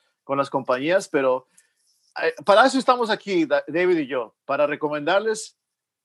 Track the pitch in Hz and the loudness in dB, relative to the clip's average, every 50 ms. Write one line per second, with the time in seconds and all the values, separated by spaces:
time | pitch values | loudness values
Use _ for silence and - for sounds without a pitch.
0 | _ _ _ _ _ - 139 139 135 - - 139 120 - 127 127 139 160 180 202 | _ _ _ _ _ -4 -4 -2 -2 -2 -4 -4 -2 -2 -2 -2 0 0 0 0
1 | 190 - - 143 135 131 127 127 - _ _ _ _ _ _ _ _ _ _ _ | 0 0 -2 0 2 2 0 0 -4 _ _ _ _ _ _ _ _ _ _ _
2 | _ _ _ - - - - - - - 196 208 247 269 254 269 226 - 254 247 | _ _ _ -4 -4 -4 -4 -2 2 4 6 6 6 6 4 2 2 2 2 2
3 | 233 208 214 - - 202 196 175 160 127 143 143 - 151 143 170 180 180 180 160 | 0 -2 -4 -4 -4 -2 -2 0 0 0 0 -2 -2 -2 -2 0 0 2 2 0
4 | 147 123 139 127 113 104 - _ _ - 139 139 147 147 151 143 151 147 147 151 | -2 -4 -4 -6 -6 -8 -12 _ _ -6 -2 0 0 0 -2 -4 -4 -6 -6 -4
5 | 147 156 185 202 214 220 214 214 - - - _ _ _ _ _ _ _ _ _ | -2 0 0 0 0 -2 -4 -6 -8 -14 -18 _ _ _ _ _ _ _ _ _
6 | _ | _